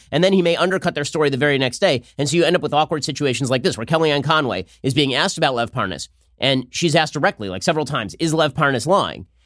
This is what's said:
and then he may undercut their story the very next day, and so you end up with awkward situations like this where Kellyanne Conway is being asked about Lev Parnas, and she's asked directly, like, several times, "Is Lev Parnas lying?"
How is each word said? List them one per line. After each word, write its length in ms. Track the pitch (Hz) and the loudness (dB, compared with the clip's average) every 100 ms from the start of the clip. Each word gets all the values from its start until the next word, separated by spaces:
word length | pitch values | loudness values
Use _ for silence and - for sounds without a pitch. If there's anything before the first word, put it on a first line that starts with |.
| _ | _
and 140 | 147 | 0
then 80 | 185 | 4
he 80 | 196 | 4
may 160 | 170 170 | 2 2
undercut 380 | 180 185 139 | 0 0 -2
their 100 | 135 | -4
story 240 | 143 160 143 | -4 0 0
the 80 | 131 | 2
very 220 | 147 135 | 2 2
next 220 | 131 - | 0 0
day, 220 | 190 131 - - | 0 0 -4 -6
and 140 | 143 | 0
so 60 | 170 | 2
you 80 | |
end 120 | 160 175 | 2 2
up 60 | |
with 100 | 147 | 0
awkward 320 | 143 156 156 | 0 0 -2
situations 460 | 156 135 139 117 131 | -4 -2 -2 -2 0
like 120 | 127 | 0
this 140 | 156 107 | 0 -4
where 100 | - | -2
Kellyanne 380 | 160 160 143 | 2 2 2
Conway 400 | 143 156 131 92 - - | 2 2 2 -2 -6 -6
is 120 | 135 | -2
being 200 | 135 139 | 2 2
asked 220 | 131 185 - | 2 -2 0
about 180 | 151 | 0
Lev 160 | 120 113 | 0 -2
Parnas, 380 | 127 95 82 - _ _ - | -2 -4 -6 -12 _ _ -4
and 280 | 131 131 123 | 0 0 -2
she's 260 | - 170 160 | -4 0 2
asked 160 | 151 | 0
directly, 380 | 147 185 - 98 | 0 -2 -2 -8
like, 120 | 92 | -4
several 220 | - 156 | -2 -2
times, 300 | 143 139 101 - | -2 -4 -6 -4
"Is 140 | 165 | -2
Lev 220 | 160 151 | 0 0
Parnas 320 | 139 143 127 156 | 2 0 0 0
lying?" 400 | 190 95 58 92 _ | 0 0 -6 -16 _